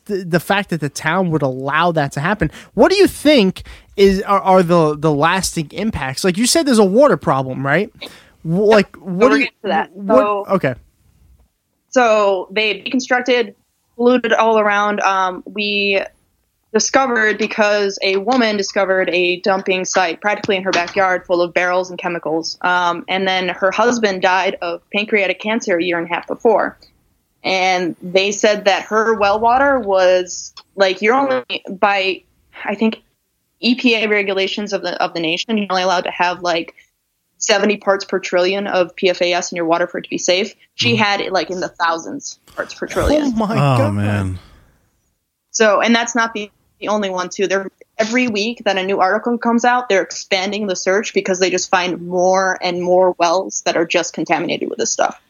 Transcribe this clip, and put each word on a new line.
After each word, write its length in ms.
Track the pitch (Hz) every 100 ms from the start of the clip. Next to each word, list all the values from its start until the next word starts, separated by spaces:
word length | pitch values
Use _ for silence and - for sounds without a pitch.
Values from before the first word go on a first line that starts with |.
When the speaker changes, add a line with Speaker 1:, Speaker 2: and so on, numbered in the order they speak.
| -
Speaker 1:
the, 180 | 190
the 160 | 180 170
fact 300 | - 196 196
that 100 | 165
the 80 | 147
town 420 | - 156 180 185
would 120 | 156
allow 480 | 139 131 135 151 175
that 200 | 160 139
to 80 | -
happen, 300 | 165 208 156 - -
what 160 | - 302
do 60 | 392
you 100 | 359
think 560 | - 285 294 190 - - - - -
is, 240 | 196 190
are, 180 | 208 196
are 220 | 180 190
the, 320 | 170 175 151 147
the 160 | 156
lasting 580 | 143 160 185 - - 147
impacts? 500 | 156 214 - 131 135
Like 140 | 190 175
you 100 | 240
said, 200 | 330 285
there's 120 | 220
a 60 |
water 320 | 196 208 294 165
problem, 480 | 170 135 131 127 135
right? 240 | 160 220 - - - - _
W-, 200 | 160 175
like, 300 | 214 214 - -
Speaker 2:
So 60 |
Speaker 1:
what 160 | 190 180
Speaker 2:
we're 100 | 247
Speaker 1:
do 40 | 285
you, 80 | 240
Speaker 2:
getting 120 | -
to 60 | 202
that. 240 | 160 147
Speaker 1:
what, 240 | 185 202 240
Speaker 2:
So 260 | 208 202 190
Speaker 1:
okay. 200 | 190 139 120 - _ _ _ _ _ _ _ _ _ _
Speaker 2:
So 580 | 262 240 214 202 190 -
they 300 | 196 214 202
deconstructed, 720 | 247 262 254 247 247 247 214 - _ _ _ -
polluted 360 | 240 247 233
all 260 | 226 220 220
around. 420 | 208 202 208 208
Um, 420 | 190 190 185 180 -
we 560 | 196 208 202 202 196 - _ _ _ _ _ _
discovered, 680 | 220 - 269 262 240 220 208
because 600 | 214 - 208 208 202 196
a 140 | 196 196
woman 400 | 196 262 226 208
discovered 520 | 196 208 190 185 185
a 300 | 175 180 180
dumping 440 | 202 190 196 185
site 360 | 180 190 175 165
practically 360 | 208 202 - 185
in 60 |
her 60 | 190
backyard 540 | 170 175 202 185 180 -
full 140 | 175
of 140 | 175
barrels 340 | 175 180 180 180
and 80 | 175
chemicals. 600 | 180 170 151 160 160 -
Um, 440 | 185 180 175 170 -
and 180 | 185 190
then 220 | 185 180
her 220 | 165 190
husband 520 | 190 240 240 214 185
died 340 | 185 185 185 190
of 220 | 175 170 _
pancreatic 500 | 202 214 208 185 185
cancer 360 | 214 220 - 175
a 40 |
year 160 | 175 170
and 120 | 170
a 40 |
half 120 | 170 -
before. 500 | - 233 196 - - _ _ _ _ _ _
And 540 | - 190 185 180 175 -
they 300 | 180 190 202
said 320 | 202 214 202 196
that 160 | 185
her 300 | - 214 220
well 240 | 220 202 214
water 380 | 233 254 285 269
was, 760 | 202 190 185 185 180 - - - - 190
like, 240 | 190 185
you're 140 | 214
only, 300 | 262 277 254 - 190 -
by, 520 | 190 202 202 190 185 - _ _ -
I 100 | -
think, 280 | 202 220 - _ _ _ _ _ _
E 140 | 226 247
P 180 | 254
A 120 | 220 214
regulations 640 | 208 196 190 190 220 208
of 100 | 196
the, 180 | 175 170
of 120 | 180
the 60 | 170
nation, 360 | 160 180 - 220
you're 100 | 196
only 120 | 185
allowed 200 | 185 180
to 60 | -
have, 320 | - 180 180
like, 320 | 175 165 165 - _ _ _ _ _ _
seventy 380 | - 202 208 208
parts 280 | - 196
per 140 | - 190
trillion 480 | - 180 180 196 202
of 280 | 185 170 -
P 120 | 190
F 140 | 175
A 100 | 175
S 200 | 175 175
in 40 | 180
your 100 | 165
water 200 | 170 175
for 120 | 185
it 40 |
to 80 | -
be 80 | -
safe. 360 | - 214 226 - _
She 200 | - 247
Speaker 3:
Mm. 40 | 226
Speaker 2:
had 220 | 208 196
it, 120 | -
like, 160 | 185 160
in 100 | 185
the 80 | 160
thousands 720 | - 170 165 - 123 - - _ -
parts 180 | -
per 140 | - -
trillion. 340 | 190 - 302 285 220
Speaker 1:
Oh, 100 | 208
my 80 |
Speaker 3:
Oh, 240 | 220 139 123
Speaker 1:
God. 160 | 107
Speaker 3:
man. 440 | 104 104 101 92 92 - - _ _ _ _ _ _ _ _ _
Speaker 2:
So, 280 | - 220 190
and 140 | 220
that's 220 | 233 233 240
not 180 | 226
the, 160 | 220 208 _ _ _
the 80 | -
only 200 | 214 196
one, 200 | 185 180
too. 180 | - 185
They're, 240 | 190 190 - _ -
every 280 | 220 247 247
week 360 | 202 214 233
that 120 | 214 190
a 60 |
new 140 | 185 196
article 400 | 185 208 240 233
comes 260 | 233 233
out, 240 | 240 247 247
they're 140 | 190
expanding 640 | - - - 190 196 202 208
the 100 | 180
search 380 | - 196 214
because 240 | 190 190 180
they 120 | 185
just 200 | 180 -
find 340 | 185 180 170 175
more 520 | 180 180 185 190 185
and 220 | 180 175
more 300 | 180 180 185
wells 500 | 175 170 180 202 -
that 120 | - 160
are 100 | 165
just 260 | 175 -
contaminated 560 | - 156 156 170 - -
with 100 | -
this 140 | -
stuff. 280 | - - -